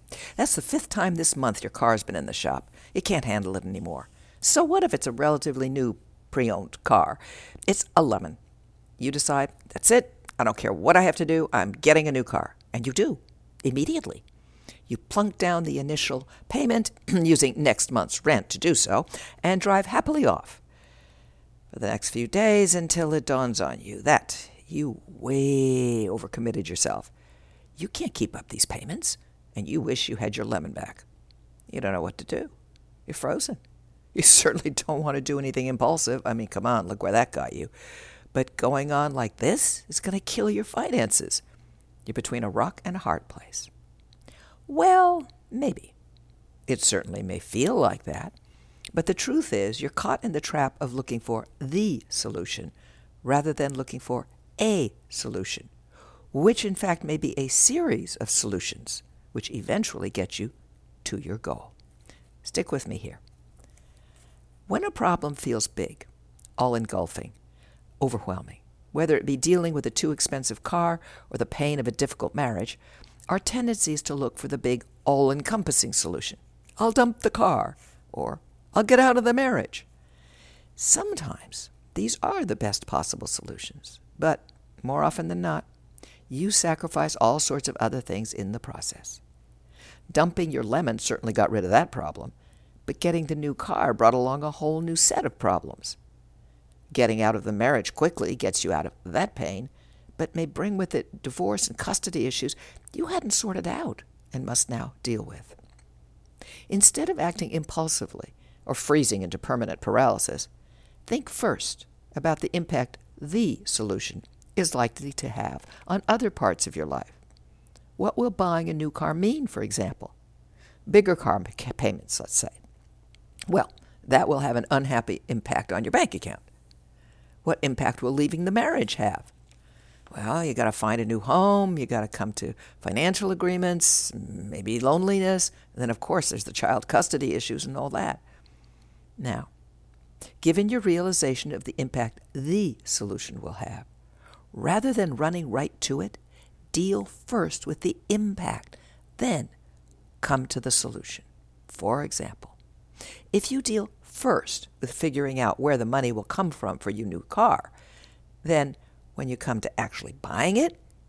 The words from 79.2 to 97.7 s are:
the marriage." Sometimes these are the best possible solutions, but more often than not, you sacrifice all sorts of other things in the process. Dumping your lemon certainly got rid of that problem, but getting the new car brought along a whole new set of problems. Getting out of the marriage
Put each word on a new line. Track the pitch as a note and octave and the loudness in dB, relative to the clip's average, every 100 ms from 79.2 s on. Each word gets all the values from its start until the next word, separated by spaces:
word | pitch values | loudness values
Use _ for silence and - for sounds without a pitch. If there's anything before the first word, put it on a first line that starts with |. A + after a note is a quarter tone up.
the | A#3 | 4
marriage." | B3 C4 E3 - - - - - - - - - - - - | 2 2 0 -2 -10 -16 -20 -20 -20 -20 -20 -20 -20 -20 -4
Sometimes | - - G#4 - D3 - - - - - - | 2 2 2 -6 -8 -12 -12 -16 -16 -20 -10
these | - A3+ - | -4 -2 0
are | - G4 | 0 0
the | A3+ - | -2 -2
best | G#2 - - | -2 -2 -2
possible | C#2 D#2+ - - | -2 -2 -6 -6
solutions, | - - - - - - - - - | -8 -8 -12 -14 -14 -20 -20 -18 0
but | D#3 - - - - - | 0 0 -6 -20 -20 -10
more | B2+ D3+ | -4 0
often | D3+ E3 E3 | 0 0 -4
than | F3 | -4
not, | F3 D3+ - _ - - - - - | -2 -4 -8 _ -20 -20 -20 -20 -10
you | C3 G3 | -4 0
sacrifice | G3 E3+ D#3+ E3 D#3 D#3 - | 2 2 0 -2 0 0 4
all | A#2 D3+ | 4 4
sorts | - C#3 C3+ | 0 -2 -4
of | - | -2
other | A2+ C3 | -2 -2
things | - G2+ A2+ | -6 -6 -6
in | - G#2 | -6 -6
the | A2+ | -6
process. | - - - - - - - - - - - - - - - | -10 -10 -10 -10 -18 -20 -20 -20 -20 -20 -20 -20 -20 -20 0
Dumping | D3 E3+ F3+ D#3+ | 2 4 2 -2
your | C3+ | -2
lemon | G#2+ C#3 A#2+ A2 | 0 0 0 -2
certainly | - - A2+ | -4 -2 -2
got | A2 G2+ | 2 2
rid | G#2+ | 2
of | F2+ | 4
that | A2+ F3+ | 4 4
problem, | B2+ D2+ - - - - - - - | -4 -6 -8 -12 -16 -20 -20 -20 -14
but | - - | -10 -2
getting | E3+ E3+ D#3 | 0 0 -2
the | |
new | D3+ D3 | -4 -4
car | C3+ - - - | -6 -4 0 2
brought | A2 A#2 | 6 6
along | B2 B2+ C#3 | 6 2 0
a | D3+ | -4
whole | - D#3 D#3+ | -2 -2 0
new | E3 E3 | -2 2
set | - - | 4 2
of | C#3 - | -2 0
problems. | G2 F2+ - - - - - - - - - - - - - | 2 2 -2 -12 -14 -14 -20 -20 -20 -20 -20 -20 -20 -20 -4
Getting | - A#2 A2 | 4 4 6
out | A2 | 2
of | A2 | 2
the | G#2+ | -2
marriage | G#2 B2+ | 0 2